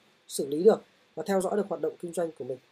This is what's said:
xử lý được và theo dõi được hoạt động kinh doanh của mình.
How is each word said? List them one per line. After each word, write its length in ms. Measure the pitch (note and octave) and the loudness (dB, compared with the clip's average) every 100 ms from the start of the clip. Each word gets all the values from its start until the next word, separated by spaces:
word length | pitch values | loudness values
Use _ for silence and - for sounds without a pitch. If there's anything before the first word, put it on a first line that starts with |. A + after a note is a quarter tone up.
| _ _ - | _ _ -12
xử 200 | - C#3 | -8 -4
lý 160 | D3 | 4
được 200 | G3+ E3+ - _ _ - | 6 6 0 _ _ -10
và 80 | D#3 | -2
theo 160 | G3 | 0
dõi 160 | F3+ G#3 | 0 -2
được 80 | F#3+ | -4
hoạt 120 | D#3+ | -4
động 140 | D#3 - | -4 -6
kinh 140 | F3 | -8
doanh 180 | E3 E3 | -4 -4
của 140 | D#3 B2+ | -6 -10
mình. 120 | B2+ - | -10 -12